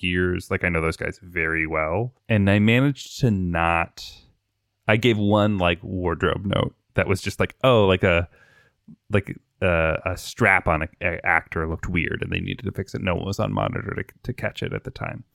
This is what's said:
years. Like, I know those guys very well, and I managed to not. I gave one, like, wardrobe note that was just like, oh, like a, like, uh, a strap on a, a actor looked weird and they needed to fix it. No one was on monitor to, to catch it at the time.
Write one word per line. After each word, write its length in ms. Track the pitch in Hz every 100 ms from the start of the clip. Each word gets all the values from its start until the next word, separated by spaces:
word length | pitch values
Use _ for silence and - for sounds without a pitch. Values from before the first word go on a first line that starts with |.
years. 500 | 90 90 90 87 -
Like, 140 | 98
I 40 | 90
know 140 | 85
those 160 | 80 -
guys 200 | 78 -
very 440 | 92 87 80 80 80
well, 460 | 78 78 90 123 - -
and 220 | 110 98
I 80 | 104
managed 640 | 107 120 143 139 - -
to 100 | 123
not. 720 | 98 90 85 85 85 85 - - - _ _ _ _ _ _ -
I 100 | 110
gave 200 | 120 107
one, 400 | 101 104 104 101
like, 260 | 87 87
wardrobe 640 | - 92 87 82 90 87
note 300 | 98 85 85 - _
that 120 | - 90
was 160 | 95
just 180 | 101 -
like, 140 | 95 -
oh, 220 | 131 117 98
like 160 | 92
a, 260 | 101 85 85 _ _ _ _ _ - - _
like, 280 | 101 - - _ _
uh, 340 | 95 85 80 80
a 100 | 87 90
strap 500 | - - 107 92 -
on 140 | 80
a, 60 | 78 -
a 240 | 87 87
actor 420 | 90 85 - 85 80
looked 220 | 87 -
weird 320 | 87 - -
and 100 | 90
they 100 | 90
needed 240 | 92 95 98
to 60 |
fix 220 | - 95
it. 60 | -
No 140 | 95
one 100 | 87
was 140 | 90 101
on 120 | 101
monitor 440 | 101 - - -
to, 100 | - - _
to 80 | -
catch 280 | - - -
it 120 | -
at 100 | -
the 60 | -
time. 340 | - 80 - -